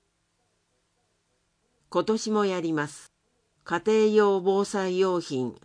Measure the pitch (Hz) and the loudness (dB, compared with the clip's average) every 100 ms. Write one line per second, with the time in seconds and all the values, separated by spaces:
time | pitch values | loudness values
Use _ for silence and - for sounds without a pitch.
0 | _ _ _ _ _ _ _ _ _ _ | _ _ _ _ _ _ _ _ _ _
1 | _ _ _ _ _ _ _ _ _ 175 | _ _ _ _ _ _ _ _ _ -4
2 | 180 220 220 214 202 185 165 156 147 - | 0 -2 -2 -2 0 -2 -4 -4 -6 -10
3 | - _ _ _ _ _ - 170 190 220 | -20 _ _ _ _ _ -6 -4 0 2
4 | 214 214 208 196 180 196 202 202 190 180 | 4 4 4 2 2 0 0 -2 -2 0
5 | 190 180 160 135 123 - | 0 0 -4 -4 -6 -8